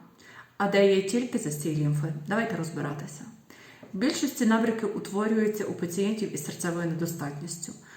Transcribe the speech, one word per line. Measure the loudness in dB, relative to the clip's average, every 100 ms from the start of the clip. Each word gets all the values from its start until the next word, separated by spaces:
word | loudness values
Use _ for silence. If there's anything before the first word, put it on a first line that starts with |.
| -20 -20 -20 -20 -12 -2
а | 2
де | 6 8 6
є |
тільки | 4 0 0 -2
застій | -2 -4 -2 0
лімфи? | 2 2 0 -4 -2
Давайте | 0 0 -2
розбиратися. | -4 -4 -6 -6 -8 -12 -16 -18 -20 -20 -20 -20 -12
В | -2
більшості | 0 2 0 2 4
набряки | 4 4 0 -2
утворюються | -4 -4 0 2 4 2 0
у | -2
пацієнтів | -4 -4 0 0 0 -4
із | -4
серцевою | -8 -6 -4 -2 -2
недостатністю. | -2 -2 -4 -6 -8 -10 -10 -12 -14 -20